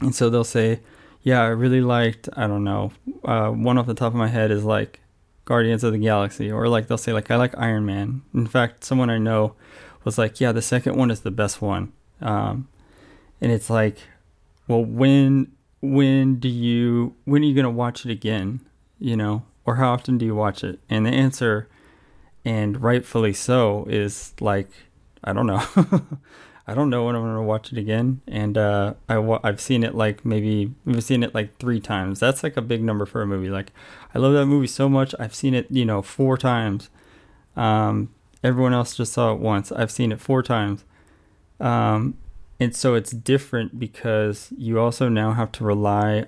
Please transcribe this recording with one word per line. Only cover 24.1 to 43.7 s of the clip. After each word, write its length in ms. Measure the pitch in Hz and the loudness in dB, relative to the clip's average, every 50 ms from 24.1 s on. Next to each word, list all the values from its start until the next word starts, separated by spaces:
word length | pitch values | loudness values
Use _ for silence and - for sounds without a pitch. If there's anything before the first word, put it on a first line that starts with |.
| - - - - - - | -4 -8 -14 -16 -12 -6
like, 300 | 110 104 101 98 98 - - - - _ _ _ _ _ _ _ - | -2 0 0 0 -2 -4 -10 -20 -20 _ _ _ _ _ _ _ -6
I 100 | - 92 | -4 -2
don't 140 | 104 123 | 0 0
know. 160 | 113 95 98 - - - | 0 0 0 -2 0 2
<laughs> 420 | 202 170 - - 165 - - 151 139 _ _ - - - - - - - - | 2 4 4 4 0 0 -2 -14 -16 _ _ -20 -20 -20 -20 -20 -20 -12 -8
I 60 | 107 | -4
don't 160 | 123 147 143 | -2 0 0
know 160 | 123 120 117 | 0 0 0
when 80 | 120 120 | 0 -2
I'm 80 | 117 113 | -2 -2
gonna 220 | 113 113 110 113 | -4 -4 -4 -2
watch 280 | 107 107 110 - - 127 | -2 -2 -4 -4 -8 -8
it 60 | 117 | -8
again. 440 | 104 107 107 110 120 127 131 131 - | -4 -2 -2 0 0 0 -2 -4 -6
And, 320 | - 113 107 107 104 104 110 | -8 -6 -4 -4 -2 0 0
uh, 360 | 107 104 101 101 98 101 113 - - - | 2 2 2 0 0 -2 -4 -6 -6 -2
I 100 | 113 110 | -2 0
wa-, 200 | 107 110 113 - - | 0 0 0 0 0
I've 160 | 113 101 101 | -2 -4 -4
seen 240 | - - 131 120 117 | -2 -2 0 0 0
it, 100 | 113 - | 0 0
like, 300 | 113 110 107 101 104 - | 0 0 -2 -2 -2 -4
maybe, 500 | 120 110 107 104 107 107 104 101 104 131 - - | -2 -2 0 0 0 0 0 -2 -4 -6 -8 -4
we've 200 | - 127 117 113 | -2 -2 -2 0
seen 180 | - 131 123 120 | 0 0 0 0
it, 100 | - - | -2 -2
like, 260 | 113 107 104 - - | -4 -6 -6 -8 -8
three 200 | - 123 120 110 | -4 -2 -2 -2
times. 400 | 98 - 113 98 95 92 98 98 | -2 -4 -4 -4 -2 -4 -4 0
That's, 240 | - 127 135 135 - | 0 0 0 0 -2
like, 140 | 160 139 | -4 -4
a 60 | - 117 | -4 -4
big 200 | 117 120 113 113 | -2 -2 -2 0
number 240 | 113 107 104 104 | -2 -2 -2 -4
for 160 | 95 - 117 110 | -4 -4 -6 -4
a 40 | |
movie. 240 | 101 101 95 95 92 | -4 -4 -4 -4 -4
Like, 220 | 98 95 98 - - - - - - - - - - | -4 -6 -8 -10 -14 -20 -20 -20 -20 -20 -16 -8 -2
I 40 | - | 0
love 140 | 127 135 143 | 4 4 4
that 140 | 143 139 | 4 4
movie 200 | 139 143 147 135 | 4 4 2 2
so 220 | 120 - - 135 139 | 0 0 0 2 2
much. 260 | 139 135 135 131 - - | 4 2 2 0 -4 -8
I've 160 | 117 107 - | -10 -10 -8
seen 200 | - - 139 127 | -4 -2 0 0
it, 120 | 123 123 - | 0 -2 -2
you 140 | 131 131 123 | 0 0 0
know, 180 | 113 107 101 101 | 2 0 -2 -4
four 340 | - - - 135 131 131 | -6 -2 0 2 2 2
times. 540 | 131 - 131 123 117 113 107 98 104 - - _ - - - - - - _ - - _ _ - | 2 0 0 0 0 0 -2 -4 -4 -8 -12 _ -20 -20 -20 -20 -20 -20 _ -20 -20 _ _ -6
Um, 520 | - 117 113 107 110 107 107 107 107 104 - - _ _ _ _ _ - | -2 0 2 2 2 2 2 0 -2 -4 -6 -8 _ _ _ _ _ -2
everyone 300 | 123 127 123 131 127 123 | 0 2 2 2 2 2
else 240 | 123 120 - - | 0 0 -2 -4
just 160 | - 120 - - | -6 -6 -4 -2
saw 200 | - 120 113 107 | 0 2 2 0
it 60 | - | 0
once. 320 | - 110 104 98 98 - | 0 0 0 0 -2 -4
I've 220 | - - 117 110 - | -4 -4 -4 -4 -2
seen 180 | - 123 113 | -2 -2 -2
it 100 | 107 107 | -2 -4
four 220 | - - 135 131 123 | -2 0 0 0 0
times. 420 | - 127 113 104 101 101 98 - _ _ _ _ _ _ _ _ _ _ _ _ _ _ - | 0 0 0 0 -2 -4 -6 -8 _ _ _ _ _ _ _ _ _ _ _ _ _ _ -4
Um, 560 | - 123 120 120 113 110 107 107 113 139 - - - - - - - - - - | -2 0 2 2 2 2 2 2 0 -2 -4 -6 -12 -18 -18 -18 -18 -14 -6 -2
and 160 | 123 120 120 | -2 -2 -2
so 200 | - - 135 123 | 0 0 2 2
it's 180 | 113 107 - - | 2 0 -4 -10
different 640 | 117 - - 131 135 135 - - 120 113 87 | -8 0 0 0 0 0 -2 -4 -4 -4 -4